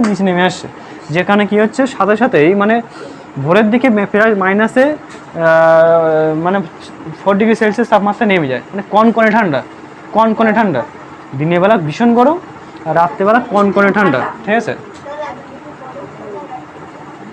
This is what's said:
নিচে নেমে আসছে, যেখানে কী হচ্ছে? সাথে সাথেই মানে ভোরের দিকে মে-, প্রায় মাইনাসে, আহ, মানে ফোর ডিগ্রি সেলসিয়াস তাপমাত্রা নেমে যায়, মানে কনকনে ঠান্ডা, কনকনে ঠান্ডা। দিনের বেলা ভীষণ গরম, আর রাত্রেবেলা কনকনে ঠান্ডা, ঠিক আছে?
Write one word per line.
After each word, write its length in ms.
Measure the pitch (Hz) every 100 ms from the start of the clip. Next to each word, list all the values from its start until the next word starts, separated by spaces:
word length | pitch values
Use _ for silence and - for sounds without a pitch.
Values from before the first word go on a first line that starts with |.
নিচে 220 | 220 190
নেমে 200 | 196 175
আসছে, 240 | 180 - - - - - -
যেখানে 360 | 156 180 202 202
কী 100 | 208
হচ্ছে? 280 | 214 233 262
সাথে 280 | - 196 208
সাথেই 380 | - 147 156
মানে 200 | 202 208 233 233 - - - - -
ভোরের 280 | 139 190 214
দিকে 180 | 247 262
মে-, 180 | 208 196
প্রায় 280 | 202 226
মাইনাসে, 500 | 202 185 202 220 254
আহ, 120 | 277 302 - - - 170 165 165 165 165 165 165 160 156 156 156
মানে 140 | 170 196 165 - - - - 156
ফোর 100 | 196 196
ডিগ্রি 160 | 220
সেলসিয়াস 340 | 220 214 196 226
তাপমাত্রা 380 | 208 202 202 214
নেমে 220 | 190 139
যায়, 140 | 123 -
মানে 120 | 196 196
কনকনে 400 | 202 226 226 220
ঠান্ডা, 300 | 220 190 135 - - - - -
কনকনে 400 | 208 226 214 220
ঠান্ডা। 300 | 214 208 135 - - - - - 135
দিনের 220 | 160 175
বেলা 160 | 190 220
ভীষণ 380 | 156 - 240
গরম, 240 | 233 262 349 - - - - 160
আর 80 | 156
রাত্রেবেলা 440 | 175 - 196 240 247
কনকনে 380 | 196 202 190 196
ঠান্ডা, 280 | 196 190 127 113 -
ঠিক 100 | -
আছে? 180 | 226 135 - - - 285 294 302 - - - 302 277 - - - - 214 - - - 302 - - - - - -